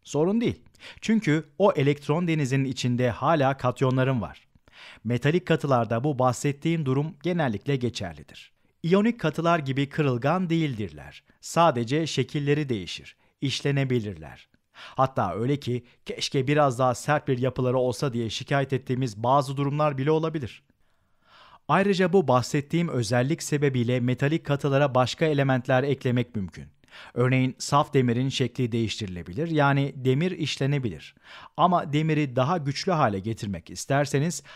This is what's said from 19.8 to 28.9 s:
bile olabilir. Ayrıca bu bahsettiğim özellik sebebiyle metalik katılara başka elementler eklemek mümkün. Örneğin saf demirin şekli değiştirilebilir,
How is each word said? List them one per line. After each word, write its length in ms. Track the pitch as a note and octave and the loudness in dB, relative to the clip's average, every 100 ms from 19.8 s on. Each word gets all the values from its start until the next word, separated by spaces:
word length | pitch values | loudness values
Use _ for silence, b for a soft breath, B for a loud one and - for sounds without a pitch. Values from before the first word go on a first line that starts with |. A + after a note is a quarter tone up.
| D3+ C#3 | 0 0
bile 120 | C3+ | 0
olabilir. 520 | D#3+ D#3+ D#3+ A2+ - _ _ b b b b b b b b - | 0 0 -4 -8 -12 _ _ b b b b b b b b 0
Ayrıca 440 | D#3+ G3+ F#3 F#3 | 2 2 2 4
bu 160 | F#3+ C#3 | 4 4
bahsettiğim 600 | B2 A#2+ D3+ C#3 E3 E3+ | 2 2 -2 0 0 0
özellik 540 | C3 G#2 B2 B2+ E3 | -2 0 0 2 -2
sebebiyle 580 | - D3 C#3+ C3 A#2 B2+ | -2 0 2 2 2 2
metalik 460 | A#2+ B2 D3 D#3+ - | 0 0 0 0 0
katılara 480 | C#3+ D3 C#3 C#3+ | -2 2 2 4
başka 300 | B2+ B2 - | 4 2 0
elementler 580 | - C#3+ C3+ C3 A#2+ B2+ | 0 2 2 2 2 2
eklemek 540 | C#3 C3+ C3 B2 A#2+ G#2+ | 2 0 0 0 0 -4
mümkün. 320 | F#2 - C#2 _ B B B | -8 -10 -18 _ B B B
Örneğin 400 | - B2+ C3 C3 - | 0 2 2 0 -2
saf 360 | - D3 D3+ | 0 0 2
demirin 340 | C#3 B2 A#2+ C3+ | 2 2 2 -2
şekli 440 | - B2 - B2 | -2 -2 -2 -2
değiştirilebilir, 760 | A#2 A2 | 0 -2